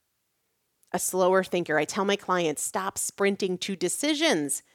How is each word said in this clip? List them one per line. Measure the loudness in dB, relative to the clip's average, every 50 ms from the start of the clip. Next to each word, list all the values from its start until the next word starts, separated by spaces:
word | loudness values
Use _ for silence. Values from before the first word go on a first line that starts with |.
| _ _ _ _ _ _ _ _ _ _ _ _ _ _ _ _ _ _
A | -6 -4
slower | -4 -2 0 2 4 4 4 4
thinker. | 2 2 -2 -2 0 2 0 0
I | 0
tell | 0 -2 -2 0
my | 0 0
clients, | 0 0 0 0 2 2 0 -2 -2
"Stop | -6 -4 -4 -4 -4 -4 -4 -6
sprinting | -6 -6 -2 0 0 0 2 0 -2 -2 -2
to | -4 -4 -6 -4
decisions." | -2 -2 -2 -2 0 0 0 0 2 2 2 2 2 0 -2 -4 -6 -8 _